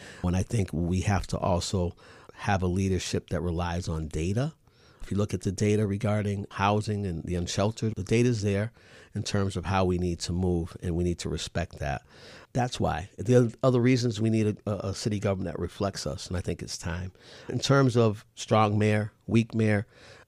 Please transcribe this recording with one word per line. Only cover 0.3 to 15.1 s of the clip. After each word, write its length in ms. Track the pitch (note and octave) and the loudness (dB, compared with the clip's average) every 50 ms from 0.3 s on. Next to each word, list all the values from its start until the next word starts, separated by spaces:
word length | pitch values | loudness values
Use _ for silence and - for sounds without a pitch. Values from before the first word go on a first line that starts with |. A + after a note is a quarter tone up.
| F2 | 0
I 60 | F#2 | 0
think 280 | - - A#2+ A2+ F#2 - | 0 0 0 -2 -2 -2
we 300 | - D#2+ F2 E2 F#2 F#2 | -2 -2 0 0 0 0
have 260 | - G#2 G2 F2 - - | 2 2 0 0 0 -2
to 100 | - - | -4 -2
also 560 | - G2 F2+ F2 - - - F#2 F2 F2 - - - - - - - - - | 0 0 0 0 0 -2 -2 0 0 -2 -4 -8 -18 -20 -20 -20 -20 -20 -16
have 260 | - - G#2+ G2+ F2+ | -6 -2 0 0 0
a 60 | F#2 | 0
leadership 640 | F2+ F2 G2 G2 F#2+ F#2 F2 - - - F2 - - | 0 0 0 2 2 0 -2 -2 -2 -4 -4 -4 -4
that 100 | F#2 D#2+ | -4 -2
relies 460 | E2 F2 E2 E2+ F2 F2 E2+ F#2 - | -2 -2 -2 -2 -2 -2 -4 -4 -4
on 220 | - E2 D#2+ D#2 D2 | -4 -4 -4 -4 -4
data. 440 | - D#2+ D#2+ F#2 G2+ A#2+ C#3+ D#3+ - _ _ _ _ _ _ - _ _ | -4 -2 -2 0 0 -2 -2 -4 -6 _ _ _ _ _ _ -20 _ _
If 120 | - - | -8 -4
you 40 | F#2 | -2
look 160 | G2 G#2 - | -2 0 0
at 100 | - F2+ | -2 -2
the 100 | - G2+ | -2 -4
data 340 | F2+ - G#2+ G#2 G#2 G#2 A2 | 0 2 2 2 4 2 2
regarding 600 | G2 G2 G#2 - G#2 G#2+ G#2+ G2+ G#2 G2+ G2 G2 - | 0 0 -2 0 0 0 0 0 -2 -2 -4 -6 -8
housing 560 | - - G2 G2+ G#2 G#2+ G2+ A2 G#2 G2+ G2+ | -2 0 2 2 2 2 0 -2 -4 -2 -2
and 160 | F#2 E2+ D#2 | -4 -4 -6
the 140 | - - F2 | -4 -4 -2
unsheltered, 580 | F2 F2 - - G#2 G2 A2 - - A2+ A2 - | -2 -2 -2 0 0 0 0 0 -2 -4 -4 -2
the 80 | G#2+ | -4
data's 400 | F#2 - A2+ A#2 A#2+ B2 A#2 G#2+ | -2 2 2 4 4 4 2 0
there 300 | G#2 G#2 G2 G2 G#2+ A#2 - - - - - - - - - | 0 0 0 0 -2 -4 -8 -14 -20 -20 -20 -20 -20 -10 -8
in 80 | G#2 | -8
terms 340 | - - - G2+ G2 G2 - | -4 -2 0 0 0 0 -2
of 80 | F2+ E2 | -4 -4
how 180 | F2+ F#2+ F#2+ F#2+ | 0 2 2 4
we 120 | F2+ F2+ F2 | 2 2 2
need 200 | F2+ F2 E2+ - | 0 -2 -2 -4
to 120 | - - | -4 -4
move, 440 | E2+ F2+ F#2 F2+ F2 E2+ E2+ - - - | -2 0 2 2 2 0 -2 -4 -8 -8
and 120 | - F2+ E2 | -6 -4 -2
we 60 | F2 F2 | 0 0
need 140 | F2 E2 - | 0 -2 -2
to 80 | - D#2+ | -4 -6
respect 500 | D#2 D#2 - - - E2 F2+ - - - | -4 -6 -6 -6 -6 -6 -6 -6 -8 -6
that. 240 | D2 C#2+ C#2 - - _ - - - - - - - _ | -4 -4 -4 -6 -8 _ -20 -20 -20 -20 -20 -20 -20 _
That's 260 | - B2+ B2 B2 - - | -2 -2 -2 -2 -2 -2
why. 300 | G2+ D#2 D#2 D2+ F#2+ - - | -2 -2 -2 -4 -6 -10 -10
The 200 | - - A#2 B2 | -6 2 4 6
oth-, 200 | B2 B2 A2 - - | 6 6 4 0 0
other 180 | - C3 B2 A#2+ | 2 4 4 4
reasons 400 | A#2 B2+ C3 A#2 B2 A#2+ G#2+ G#2 | 4 4 4 4 2 -2 0 0
we 100 | A2 A2 | 0 2
need 280 | A2 A2 G#2+ G#2+ G2 - _ | 2 2 2 0 0 -2 _
a, 40 | A2 | -4
a, 180 | G#2 F#2 - G2 | -4 -2 -4 -4
a 60 | F#2+ | -4
city 240 | - - A2+ | -2 -2 -2